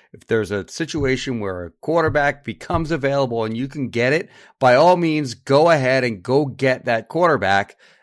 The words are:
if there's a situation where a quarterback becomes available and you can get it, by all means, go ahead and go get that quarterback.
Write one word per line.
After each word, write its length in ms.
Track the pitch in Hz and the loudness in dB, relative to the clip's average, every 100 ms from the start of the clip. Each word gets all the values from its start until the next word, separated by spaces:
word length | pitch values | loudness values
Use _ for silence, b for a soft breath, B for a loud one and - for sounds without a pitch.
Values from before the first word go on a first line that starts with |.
| b | b
if 140 | - - | -14 -4
there's 240 | 113 95 | -2 -2
a 180 | 101 90 | -6 -8
situation 720 | - 160 156 135 131 139 117 | -10 -8 -4 -2 -2 -4 -6
where 260 | 98 90 85 | -6 -8 -12
a 60 | _ | _
quarterback 640 | - 165 160 143 143 143 | -4 0 0 0 -2 -4
becomes 460 | - - - 170 156 | -10 -12 -6 -4 -2
available 540 | 156 135 139 131 117 110 | -2 -2 0 -2 -2 -4
and 100 | 113 | -6
you 120 | 135 | -8
can 220 | 147 120 | -8 -6
get 220 | 117 123 | -2 0
it, 200 | 160 - B B B | 0 -4 B B B
by 160 | 127 | 4
all 240 | 127 170 175 | 6 6 4
means, 380 | 165 151 139 - | 0 -2 -4 -8
go 340 | - 143 170 | 0 4 4
ahead 340 | 156 127 131 | 4 2 0
and 200 | 123 98 | 0 -4
go 240 | 92 139 139 | 0 0 0
get 380 | 107 131 127 127 | -2 -2 0 -2
that 240 | 113 - | -2 -2
quarterback. 680 | 160 175 135 95 98 104 _ b b | 0 2 2 2 0 0 _ b b